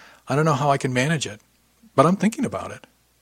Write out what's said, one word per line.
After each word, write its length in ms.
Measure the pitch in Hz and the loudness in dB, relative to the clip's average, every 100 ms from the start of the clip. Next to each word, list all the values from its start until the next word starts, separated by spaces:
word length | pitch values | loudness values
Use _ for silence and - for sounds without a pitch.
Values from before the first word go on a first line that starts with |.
| - - - | -20 -16 -4
I 60 | |
don't 100 | 135 | 0
know 100 | 160 | 2
how 160 | 135 147 | 2 2
I 80 | 139 | 0
can 140 | 139 | 0
manage 360 | 127 135 165 - | 0 0 -2 -6
it. 120 | 104 _ _ _ _ _ | -12 _ _ _ _ _
But 120 | - 143 | 2 4
I'm 100 | 196 | 4
thinking 280 | 208 226 | 0 -2
about 280 | 247 95 98 | -4 -6 -10
it." 160 | - - _ _ _ | -14 -20 _ _ _